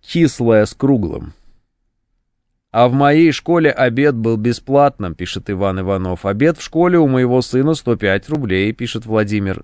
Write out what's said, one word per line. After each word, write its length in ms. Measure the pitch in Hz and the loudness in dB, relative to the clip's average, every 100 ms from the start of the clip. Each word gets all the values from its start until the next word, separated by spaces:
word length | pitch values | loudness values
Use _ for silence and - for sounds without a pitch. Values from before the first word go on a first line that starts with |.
кислое 640 | - - 139 - 117 110 107 | -6 0 2 2 2 4 2
с 80 | |
круглым. 600 | - 135 131 85 - - - - _ _ _ _ _ _ _ _ _ _ _ _ | 0 0 2 -2 -8 -12 -18 -20 _ _ _ _ _ _ _ _ _ _ _ _
«А 160 | 113 123 | 0 2
в 60 | |
моей 380 | 135 143 151 165 | 4 4 4 4
школе 380 | 139 - 170 156 | 2 0 2 2
обед 460 | 127 123 117 147 120 | 2 0 2 0 0
был 200 | 113 113 | -2 0
бесплатным», 800 | 117 117 - 139 143 - 92 | -2 -4 0 2 2 0 -8
пишет 360 | 78 87 95 - | -8 -10 -10 -8
Иван 320 | 95 98 95 | -4 -2 -2
Иванов. 440 | 95 95 92 90 95 | -2 -4 -4 -4 -4
«Обед 320 | 101 151 160 | 0 0 0
в 60 | |
школе 340 | - 160 175 170 | -4 0 2 2
у 100 | 147 | 2
моего 340 | 127 123 127 | 2 2 0
сына 320 | 123 127 143 160 | 0 0 0 -2
сто 200 | - 107 | -2 -2
пять 340 | 104 98 - | -2 -2 -4
рублей», 440 | 151 120 95 101 | -6 -2 0 -2
пишет 320 | 110 120 113 113 | -4 -8 -10 -4
Владимир. 580 | 110 104 107 98 92 | -2 0 -2 -4 -6